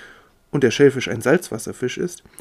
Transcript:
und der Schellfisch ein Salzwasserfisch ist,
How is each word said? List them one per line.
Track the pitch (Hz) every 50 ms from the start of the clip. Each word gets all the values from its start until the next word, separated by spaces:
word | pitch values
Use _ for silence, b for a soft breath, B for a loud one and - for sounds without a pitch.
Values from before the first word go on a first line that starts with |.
| B B B B B B B B _ _
und | - 147 131
der | 120
Schellfisch | - - 143 139 127 131 117 -
ein | 101 117
Salzwasserfisch | 113 123 143 - - - - 110 - - - - - 123 - -
ist, | - 175 - - B B B B